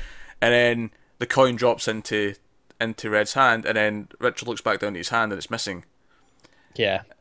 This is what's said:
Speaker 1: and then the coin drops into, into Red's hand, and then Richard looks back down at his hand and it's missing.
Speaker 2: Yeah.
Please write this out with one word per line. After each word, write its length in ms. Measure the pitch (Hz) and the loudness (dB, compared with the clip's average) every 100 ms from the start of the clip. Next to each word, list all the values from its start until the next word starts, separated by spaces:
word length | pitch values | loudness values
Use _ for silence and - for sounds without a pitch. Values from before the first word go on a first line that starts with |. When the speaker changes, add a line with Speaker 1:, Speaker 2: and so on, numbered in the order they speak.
| - - - - | -14 -16 -18 0
Speaker 1:
and 100 | 117 | 4
then 380 | 120 120 117 113 - _ - | 4 4 2 -4 -12 _ -8
the 60 | 123 | 0
coin 260 | - 131 | 4 4
drops 320 | 120 120 117 - | 4 2 2 -2
into, 480 | 110 - 107 104 101 _ _ _ - | -4 -2 -2 0 -4 _ _ _ -6
into 280 | 113 110 113 | -6 -6 -2
Red's 260 | 107 104 | 0 2
hand, 320 | 135 131 113 - | 4 4 4 0
and 100 | 110 | 0
then 320 | 107 107 98 - | 0 -2 -10 -4
Richard 300 | 120 - 113 | -2 -2 -6
looks 140 | 107 | -4
back 180 | 117 98 | -2 -2
down 140 | 104 | -2
at 40 | 92 | -6
his 120 | 82 | -4
hand 200 | 117 110 | 0 0
and 80 | 98 | -4
it's 100 | - | -8
missing. 360 | 113 - 90 - _ _ _ _ _ _ _ _ | -8 -8 -10 -14 _ _ _ _ _ _ _ _
Speaker 2:
Yeah. 280 | - 107 95 - - | -4 -2 -2 -6 -20